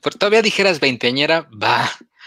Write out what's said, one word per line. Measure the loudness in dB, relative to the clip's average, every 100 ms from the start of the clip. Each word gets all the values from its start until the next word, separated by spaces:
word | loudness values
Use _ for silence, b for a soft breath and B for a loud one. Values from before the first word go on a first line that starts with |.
pero | -8 -2
todavía | 2 4
dijeras | 2 2 0 2
Veinteañera, | -2 0 -2 0 0 0 -2 -4
va. | 0 0 -2 -6 -18 _